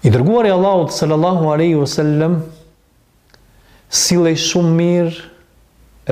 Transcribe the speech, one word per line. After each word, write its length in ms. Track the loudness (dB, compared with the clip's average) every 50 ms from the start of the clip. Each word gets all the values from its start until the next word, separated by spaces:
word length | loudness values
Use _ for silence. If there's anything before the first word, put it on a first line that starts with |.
| 4
I 60 | 4 2
dërguari 400 | 4 2 2 2 2 2 2 2
Allahut, 400 | 2 2 2 2 0 0 -2 -4
sallallahu 560 | -4 -2 -2 0 0 0 0 0 0 0 0
alaihi 320 | 0 0 0 0 2 0
wasallam, 600 | -2 -2 -2 -2 -2 0 0 0 0 0 -2 -2 -4 -8 -14 -20 -20 -20 _ _ _ _ _ _ _ _ _ _ _ _ _ -20 _ _ _ _ _ _ _ _ _ _
sillej 480 | -6 -4 -2 0 0 2 2 0 0
shumë 380 | -2 -4 -4 -2 0 0 2 0 0
mirë 340 | 0 0 0 0 -2 -2 -4 -10 -16 -20 -20 _ _ _ _ _ _ _ _ _ _ _ _ -20 _ -4